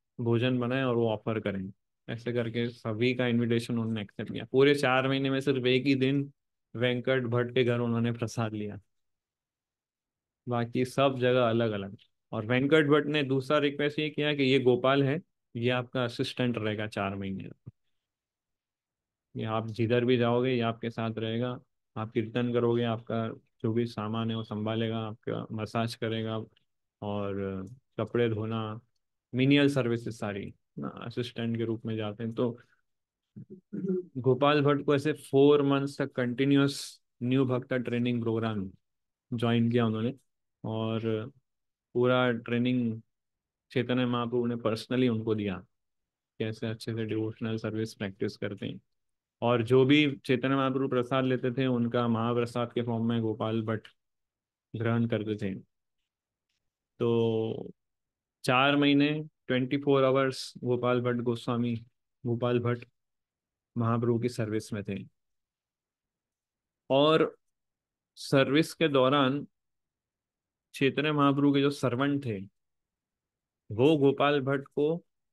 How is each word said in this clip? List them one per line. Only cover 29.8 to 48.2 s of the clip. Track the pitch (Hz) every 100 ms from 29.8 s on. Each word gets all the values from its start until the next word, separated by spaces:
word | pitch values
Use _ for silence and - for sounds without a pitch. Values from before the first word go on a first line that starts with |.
| 117 117 117 110
सारी | 107 101 98 - _ -
ना | 139
assistant | - 120 127 120 117 117 113
के |
रूप | 113 113 113
में | 110
जाते | 104 104
हैं। | 113
तो | 113 120 - _ _ _ _ _ _ _ 147 - 185 _ 202 190 185 175 131
गोपाल | 131 127 143 151
भट्ट | 143 143 143
को | 143
ऐसे | 151
four | 147 - 135 143 147
months | 139 139 139 -
तक | 143
continuous | - 123 120 139 139 139 139 - - _ -
new | 123 131 127
Bhakta | 127 - 127
training | 117 120 123 120
program | 113 113 110 107 95 - _ _ _ _ -
ज्वाइन | 117 117 117 117
किया | 120 113
उन्होंने | 107 117 139 _ _ _ _
और | 113 110 110 113 113 110 120 - _ _ _ _ _
पूरा | 123 123 127 123
training | 117 117 120 123 127 117 110 - _ _ _ _ _ _
चैतन्य | 127 120 127 123
महाप्रभु | 123 117 123 120
ने | 120
personally | 117 110 - 127 127
उनको | 110 113 107
दिया, | 101 92 - _ _ _ _ _ _ -
कैसे | 110 113 113
अच्छे | 110 120
से | 113 110
devotional | 110 110 - 113 110
service | 110 110 113
practice | - 101 -